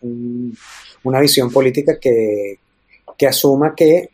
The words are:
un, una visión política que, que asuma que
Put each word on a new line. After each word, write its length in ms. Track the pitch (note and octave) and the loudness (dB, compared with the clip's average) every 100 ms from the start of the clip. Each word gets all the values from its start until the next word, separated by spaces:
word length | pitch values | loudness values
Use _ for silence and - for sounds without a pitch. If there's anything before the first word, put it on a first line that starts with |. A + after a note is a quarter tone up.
un, 560 | A#2+ A#2+ A#2+ A#2+ B2 A2+ - - - _ | -12 -10 -10 -8 -10 -12 -20 -20 -20 _
una 160 | C3 C3 | -4 0
visión 320 | C#3+ C#3+ B2 | 2 2 0
política 460 | C3+ C3 B2+ C#3+ - | 2 2 0 -2 -2
que, 600 | C3+ A#2 G#2+ G#2 G2+ G2 _ _ _ _ - - | 0 0 0 -4 -6 -12 _ _ _ _ -20 -2
que 100 | C3+ | -2
asuma 460 | - C#3 C#3 D3+ D3 | 2 0 2 0 2
que 340 | D#3+ F3 F3 | 4 4 0